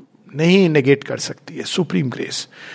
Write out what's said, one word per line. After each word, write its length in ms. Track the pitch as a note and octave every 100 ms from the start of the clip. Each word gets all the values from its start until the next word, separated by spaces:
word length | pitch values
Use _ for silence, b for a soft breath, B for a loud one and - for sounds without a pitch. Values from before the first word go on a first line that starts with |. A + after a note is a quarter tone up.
| - _ _
नहीं 340 | C#3 E3 G3 F3+
नेगेट 360 | D3+ C3 C#3
कर 140 | - B2
सकती 360 | - - -
है, 80 | -
सुप्रीम 480 | - - D3+ F3+ C3
ग्रेस। 380 | - - - - B B